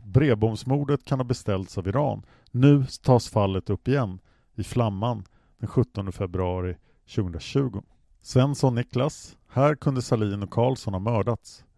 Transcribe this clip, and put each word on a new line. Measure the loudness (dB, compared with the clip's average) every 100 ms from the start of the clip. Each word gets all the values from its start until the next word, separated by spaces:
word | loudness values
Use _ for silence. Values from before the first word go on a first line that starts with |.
Brevbombsmordet | 0 2 4 4 0 -2 -2 -2 0 -4 -2
kan | -4
ha |
beställts | -2 -4 -2 -4 -4 -6
av | -4
Iran. | -2 -2 -4 -10 _ _
Nu | 4 6 8 4 -2
tas | 4 4 4
fallet | 0 0 0 -4
upp | -4 -2
igen | -2 -2 -6 -16 _ _ -12
i |
Flamman | -4 -2 0 -2 -4 -6 -10 _ _ _
den | -4
sjuttonde | 0 0 -2 -8
februari | -6 -6 -4 -2 -2 -6 -8 _ _ _
tjugohundratjugo. | -4 -4 -6 -4 -2 -2 -4 -14 _ _ _
Svensson | -2 2 2 2 2 0
Niklas, | -2 -2 -2 -4 -16 -20 _
här | 0 2 2
kunde | -2 -2
Salin | -4 -4 -4 -4
och | -4
Karlsson | 0 0 0 -4
ha | -4
mördats. | -2 -2 -2 -4 -8 -20 _